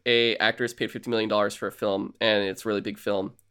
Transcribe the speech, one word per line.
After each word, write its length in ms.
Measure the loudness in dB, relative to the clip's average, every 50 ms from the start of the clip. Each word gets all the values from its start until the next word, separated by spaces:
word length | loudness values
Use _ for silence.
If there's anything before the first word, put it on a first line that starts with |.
| _
a 280 | 2 4 4 4 2 2
actor 260 | 2 2 0 0 0 -4
is 100 | -4 -4
paid 160 | -4 -6 -6
fifty 220 | -6 -8 -4 -2
million 180 | -2 0 0 0
dollars 240 | 2 2 2 0 -2
for 140 | -4 -8
a 40 | -8
film 440 | -6 -4 -2 0 0 -2 -2 -6 -4 0
and 240 | 2 2 4 4 2
it's 220 | 0 -4 -4 -4
a 20 |
really 140 | -2 -2 -2
big 160 | -2 -4 -8
film 360 | -6 -4 -2 -2 -2 -2 -6 -10 _ _ _